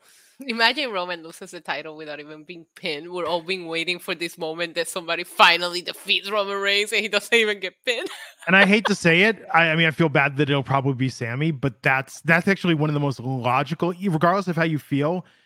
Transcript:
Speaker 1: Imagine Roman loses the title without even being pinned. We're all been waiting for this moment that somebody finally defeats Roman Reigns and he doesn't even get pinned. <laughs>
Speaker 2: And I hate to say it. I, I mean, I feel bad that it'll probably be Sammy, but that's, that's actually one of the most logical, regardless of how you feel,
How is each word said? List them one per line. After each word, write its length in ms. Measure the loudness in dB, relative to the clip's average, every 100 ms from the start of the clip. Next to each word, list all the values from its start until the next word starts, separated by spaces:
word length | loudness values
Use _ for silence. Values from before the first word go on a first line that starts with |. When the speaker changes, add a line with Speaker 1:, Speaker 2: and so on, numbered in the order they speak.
| _ _ _ -16 -6
Speaker 1:
Imagine 440 | 2 2 2 -2
Roman 320 | -2 -4 -6
loses 280 | -12 -16 -14
the 100 | -12
title 360 | -6 -6 -6 -12
without 200 | -12 -12
even 260 | -14 -16
being 200 | -16 -18 -18
pinned. 380 | -10 -8 -6 -8
We're 140 | -6 -4
all 160 | -4
been 240 | -4 -8 -4
waiting 320 | -4 -4 -4
for 160 | -6
this 240 | -6 -6 -6
moment 360 | -8 -6 -6 -4
that 120 | -6
somebody 340 | -6 -4 -6
finally 600 | -4 4 6 6 0 -6
defeats 480 | -8 -10 -4 -4 -2
Roman 260 | -2 -2 -2
Reigns 360 | 0 0 0
and 100 | -2
he 60 | 0
doesn't 260 | -2 0
even 260 | 2 2 -2
get 140 | -6 _
pinned. 240 | -4 -4 -4
<laughs> 40 | -10 -18 -10 2
Speaker 2:
And 100 | 6
I 80 |
hate 220 | 6 4 2
to 80 |
say 300 | 2 4 6
it. 200 | 4 2 0
I, 160 | 2 4
I 80 | 4
mean, 100 | 2
I 40 |
feel 180 | 4 2
bad 300 | 4 2 2
that 100 | 0
it'll 140 | 2
probably 320 | 0 0 0
be 160 | 0 -2
Sammy, 400 | -4 -6 -2 -2
but 320 | 0 -4 -2
that's, 400 | 0 0 -2 -8
that's 260 | 2 2 4
actually 240 | 2 2
one 160 | 2 2
of 60 |
the 60 | 0
most 200 | 0 -2
logical, 720 | -6 -2 0 0 0 -2 -2
regardless 560 | -2 0 2 4 2 0
of 80 | 0
how 60 |
you 140 | 0 0
feel, 480 | 0 0 0 -2 -6 _